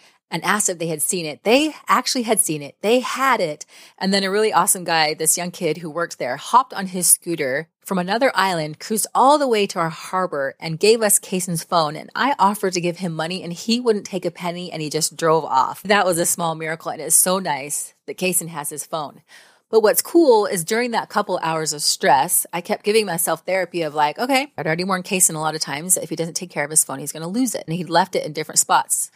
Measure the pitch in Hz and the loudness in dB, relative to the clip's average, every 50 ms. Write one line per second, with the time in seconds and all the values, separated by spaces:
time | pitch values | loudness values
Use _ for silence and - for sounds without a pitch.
0 | _ _ _ _ _ - 175 170 156 175 196 214 - - 180 160 170 170 160 151 | _ _ _ _ _ -8 -6 -4 0 0 0 0 0 -2 -4 -4 -4 -4 -4 -4
1 | - - 196 180 160 151 139 - - 196 240 277 311 311 - - - - 190 233 | -4 -4 -4 -4 -4 -6 -8 -2 2 4 4 4 4 2 -4 -4 -2 0 2 2
2 | 254 - - 262 226 233 220 - - - 156 147 143 135 - _ - 208 247 254 | 2 0 -2 -2 0 0 0 0 0 -2 -4 -6 -8 -12 -10 _ 0 2 2 2
3 | 226 - - 247 269 269 240 214 180 151 151 - - _ - - - - _ - | 2 -2 -4 0 0 2 2 2 0 -2 -4 -8 -12 _ -20 -20 -20 -18 _ -4
4 | - 190 196 196 196 190 196 208 220 208 - 170 180 185 - 185 175 175 165 160 | -2 2 2 2 2 2 2 2 2 4 4 4 4 2 0 -2 0 0 2 2
5 | 156 151 156 156 160 160 - 180 175 180 175 - 180 156 160 175 165 160 147 170 | 2 2 0 0 0 0 0 0 -2 -6 -6 -2 -2 -2 -2 -2 -6 -8 -4 -4
6 | 170 165 - - 151 120 127 147 - - - 247 262 - 208 208 185 185 180 185 | -4 -4 -4 -6 -4 -4 -4 -6 0 4 4 4 4 4 -4 -8 -6 -6 -4 0
7 | 170 - - - - 175 170 156 143 127 131 147 165 _ _ _ - - 196 180 | 2 2 2 2 0 -4 -4 -2 -2 -2 -2 -4 -4 _ _ _ -8 -4 -4 -2
8 | 180 185 208 233 269 254 - 185 190 190 180 165 151 151 147 - - - 220 196 | -2 -2 0 0 0 2 2 2 0 0 0 -2 -2 -4 -8 -10 -8 -6 -4 -4
9 | - - - 190 240 269 302 302 285 254 226 208 202 202 - 185 165 160 160 - | -4 0 2 4 6 6 6 4 4 2 2 0 0 0 -2 -2 -2 -2 -4 -8
10 | - - - 185 185 175 160 143 139 135 - - - 160 160 156 - 208 233 233 | -10 -4 -2 -2 -2 -2 -2 -2 -4 -4 -6 -8 -8 -8 -2 2 4 4 6 6
11 | 220 202 - - - - 190 185 - 190 170 160 - - 185 170 156 147 139 147 | 4 2 2 0 0 -2 -4 -4 -2 -2 -4 -6 -4 0 2 2 2 0 -2 -8
12 | - - - - 226 285 285 - 190 196 208 - - 185 180 175 165 175 165 175 | -12 -8 -4 -2 0 0 2 4 2 2 2 2 -2 -2 -2 -2 -2 -2 -4 -4
13 | 190 170 160 160 156 170 185 180 156 170 175 - - 226 226 247 247 233 208 202 | -6 -6 -4 -4 -4 -6 -6 -8 -8 -10 -10 -6 -2 -2 -2 0 2 0 0 0
14 | - - 196 180 - 175 170 - 180 175 170 180 180 170 - 160 156 147 156 151 | -2 -6 -8 -6 -6 -6 -6 -6 -8 -8 -6 -8 -10 -10 -8 -8 -6 -4 -4 -4
15 | 156 - 156 - 165 160 160 160 143 - 127 131 120 - - - - 190 208 208 | -4 -4 -4 0 2 2 2 2 2 2 2 2 2 2 -2 -6 -2 2 2 2
16 | 185 185 170 165 170 175 - 180 175 165 160 160 160 156 165 165 - 165 - 156 | 2 2 0 0 0 -2 -2 -2 -2 -4 -4 -4 -6 -8 -8 -8 -8 -8 -8 -6
17 | 139 160 - - - 185 185 196 185 165 143 131 143 147 - - - - _ _ | -2 2 2 4 4 2 0 -2 -2 -4 -4 -4 -6 -8 -8 -8 -10 -12 _ _
18 | _ - 143 - 185 185 175 - 170 165 165 147 151 - 156 143 - - 175 160 | _ -12 -6 -4 -2 -2 -2 -2 -4 -6 -10 -10 -10 -10 -10 -12 -10 -8 -8 -8
19 | 147 131 131 143 _ _ - - - _ _ _ _ - 220 220 208 208 175 - | -8 -8 -12 -18 _ _ -20 -20 -20 _ _ _ _ 2 2 4 6 6 4 4
20 | - - - 339 330 269 226 214 202 - 202 180 160 - 220 233 247 240 226 190 | 2 4 6 6 8 8 8 6 6 2 -2 -4 -2 -2 0 0 0 0 -2 -4
21 | 135 - - 214 202 - 180 - - 160 165 160 156 147 147 151 - - - - | -2 -2 -2 -2 0 0 -2 -2 -2 -2 -2 -2 -2 -4 -4 -2 -2 -2 -2 2
22 | 196 180 147 131 139 - - - - - - 175 - - 208 - - 208 214 226 | 4 6 6 6 4 2 0 -2 -2 -2 -6 -6 -4 -4 -4 -2 0 2 2 2
23 | 208 196 165 165 - 190 185 - - 190 185 190 180 175 - 175 160 151 143 156 | 2 2 -2 -2 -2 -2 -2 -2 -2 -2 -2 -2 -2 -2 -4 -4 -4 -2 0 2
24 | 147 151 151 - 240 254 269 262 285 - - - 151 170 160 170 185 196 185 180 | 2 2 2 -2 0 2 2 2 0 -2 -6 -6 -2 -2 -2 -2 0 -2 -2 -2
25 | 180 - 202 185 180 - 165 156 156 156 151 156 - - 139 147 170 185 - - | -2 -2 0 2 2 2 2 0 -2 -2 -2 -4 -6 -6 -6 -4 -2 0 0 0
26 | - - 160 156 165 170 160 - 185 180 - 160 147 143 156 151 - - 135 139 | -2 -6 -4 -4 -4 -4 -6 -8 -8 -6 -4 -4 -2 0 2 0 0 0 -2 -8
27 | 151 143 - 156 165 175 196 247 262 233 - - - - 160 175 160 151 165 170 | -8 -10 -10 -8 -8 -4 -2 -2 -2 -2 -4 -6 -6 -6 -6 -6 -2 2 2 2
28 | 190 - - 180 - 156 147 160 151 - - - - - 180 151 131 - - - | 2 2 0 -4 -4 -4 -6 -6 -6 -4 0 0 2 2 2 2 2 0 -4 -4
29 | - - _ | -4 -6 _